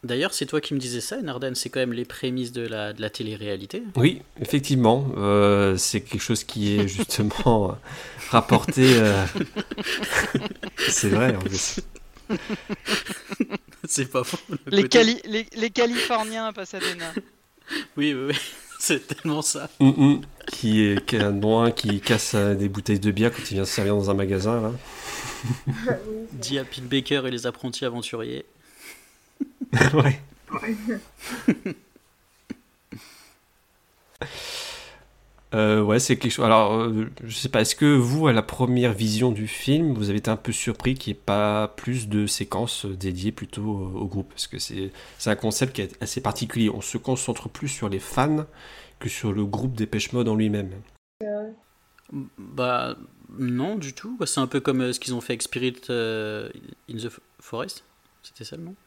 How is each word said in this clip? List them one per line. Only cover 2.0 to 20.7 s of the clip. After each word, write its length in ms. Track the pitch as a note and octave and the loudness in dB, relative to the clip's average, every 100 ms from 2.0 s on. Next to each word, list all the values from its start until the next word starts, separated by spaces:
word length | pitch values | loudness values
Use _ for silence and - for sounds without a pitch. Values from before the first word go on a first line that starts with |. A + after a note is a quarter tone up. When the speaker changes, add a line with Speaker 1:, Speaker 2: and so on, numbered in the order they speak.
| B2 | -6
Speaker 1:
prémices 460 | - C3 B2+ A#2+ | -6 -4 -2 -4
de 140 | B2 A#2 | -6 -6
la, 280 | A2 G#2 | -6 -6
de 80 | G#2+ | -6
la 100 | G#2+ | -8
télé-réalité. 720 | - A2 G#2+ G#2 G2 G2 F#3+ A#3 F#3 | -6 -8 -6 -6 -6 -6 -10 -6 2
Speaker 2:
Oui, 280 | C3+ - - - | 4 2 -10 -10
effectivement. 680 | - C#3+ C#3 C3+ A2+ B2 C#3 - | 0 0 2 4 6 6 2 0
Euh, 600 | G2+ G2+ G2+ G2+ G2 F#2 | 4 6 6 6 6 4
c'est 240 | - G#2+ | 0 -2
quelque 200 | - G2+ | -2 -6
chose 220 | - A2+ | -2 -2
qui 340 | - - G2+ G#2 | -2 0 2 4
est 100 | G2 | 2
justement, 840 | F#2 - - G#2+ - - A2+ F#2+ | 0 -2 0 0 2 4 4 4
<laughs> 0 | |
euh, 20 | - - - - - - | -4 -10 -14 -14 -14 4
rapporté, 680 | A#2+ - A#2 - - B2+ B2 | 4 6 4 4 6 8 10
euh, 260 | G#2+ G2 F#2 G3 E3 - - - G3+ - G3+ | 8 4 2 -2 -4 -6 -8 -8 -6 -4 -2
<laughs> 680 | - - - G#3 - G3 - | -2 0 -2 -4 -10 -12 -4
c'est 320 | - - G#2 | 0 2 2
vrai, 260 | G#2 B2+ G2 | 4 4 2
en 40 | |
plus. 400 | F#2+ F#2+ - - - - - - - | -2 -2 -4 -4 -8 -16 -20 -20 -8
Speaker 1:
<laughs> 100 | G3+ - G#3+ - G3+ - G#3 - G3+ - F#3+ - G3+ - - E3 | -8 -6 -10 -8 -10 -2 -4 -4 -12 -12 -6 -4 -6 -12 -16 -6
C'est 220 | - C3 | -2 0
pas 140 | C3 | -2
faux, 160 | B2 F3 - | -2 -8 -8
le 80 | F3 - | -10 0
Speaker 3:
Les 160 | G3 | 2
Speaker 1:
côté 160 | C3 A#3+ | 6 6
Speaker 3:
Cali-, 240 | A3+ A#3+ - | 6 4 -4
les, 200 | G#3+ A3 A3+ | -6 -6 -4
les 140 | A3+ | -2
Californiens 800 | G#3 A#3+ A#3+ - A#3+ A3 A3 A3 | 2 2 2 0 0 -2 -4 -6
à 60 | |
Pasadena. 600 | G3+ F#3+ F#3+ F#3 F3 E3 E3 - _ _ _ - D#4+ - - | -8 -10 -6 -6 -6 -6 -8 -10 _ _ _ -10 -10 -8 -2
Speaker 1:
Oui, 200 | D3 C3+ | 0 0
oui, 140 | C3+ | -2
oui. 60 | C#3+ - - | -2 -4 -12
<laughs> 220 | - - | -18 -6
C'est 260 | - D3 - | -2 -2 -2
tellement 380 | D3 D#3+ D3+ | -6 -2 -2
ça. 260 | D3+ C#3+ D3+ - | -2 -4 -8 6
Speaker 2:
Mm, 100 | C3+ | 6
mm. 320 | C#3 C#3 C#3+ - - - | 8 6 6 0 -14 -12
Qui 340 | - A2 | -4 2